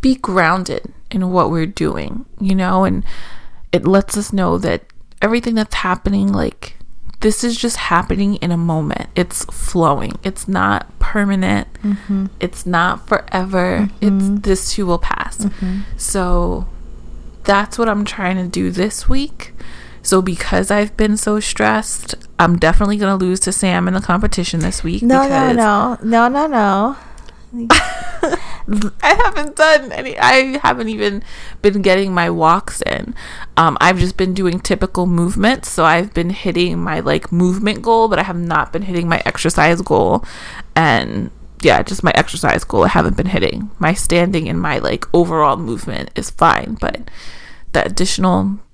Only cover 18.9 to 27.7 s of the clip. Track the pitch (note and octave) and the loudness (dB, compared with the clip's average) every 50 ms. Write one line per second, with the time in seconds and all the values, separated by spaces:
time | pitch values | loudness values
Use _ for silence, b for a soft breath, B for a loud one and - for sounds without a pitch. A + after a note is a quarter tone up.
18.9 | - - - - C4 C4+ C#4+ D4 - - - - B B B B B B B B | -2 0 4 6 6 6 4 2 -6 -10 -12 -12 B B B B B B B B
19.9 | B B - - F#3+ F#3 F#3 F#3 F3 - - - - F#3 F#3+ F#3+ G3+ G#3 G#3 G#3 | B B -2 2 2 2 2 2 -2 -2 -2 0 0 0 2 2 2 0 0 0
20.9 | - - A3 G#3+ G#3 G#3+ - G#3+ G#3 G#3+ G#3 - - - G#3+ G#3+ A3 G#3+ G#3+ - | 2 0 2 2 2 0 0 0 0 0 -2 -4 -2 2 2 2 2 0 -2 -4
21.9 | - - - - - - - - - - E3+ E3+ F3 F3 D#3+ D#3+ E3 - G#3 G3+ | -6 -6 -6 -8 -10 -10 -10 -16 0 2 4 4 4 4 4 6 6 6 6 6
22.9 | G#3 G3+ G#3 G3 G3 F#3+ F#3 F3+ F#3 F#3 - F#3+ F#3 - - F#3 F3+ F3+ F3+ F3+ | 2 2 2 2 2 2 2 0 0 0 0 0 0 0 2 2 2 2 0 0
23.9 | F3+ F#3+ G3 - F3 F#3 G#3+ - - - F3 - - E3 D#3+ F3 F#3 - - D#3+ | 0 -2 0 0 0 2 2 2 2 2 -2 -2 -2 -2 -2 -2 -2 -4 -4 -4
24.9 | E3+ G3+ A3+ A#3+ C4 C4+ C4+ C#4 C#4 C4+ C4+ B3+ B3 A#3+ A3+ G#3+ G#3 G3+ A3+ B3 | -4 0 4 4 4 4 4 4 2 2 2 2 4 4 4 4 4 2 2 0
25.9 | B3 - - A3 A#3 A#3 A#3 B3 C4 C#4+ D4+ D#4 C#4+ A#3+ G#3 G3+ G3 G3 G#3 B3 | -2 -4 -2 2 4 4 4 4 2 0 0 2 2 2 2 2 2 2 0 0
26.9 | C#4 B B B B B B B B B B B - A#3+ A#3 A#3 | -2 B B B B B B B B B B B -10 -10 0 2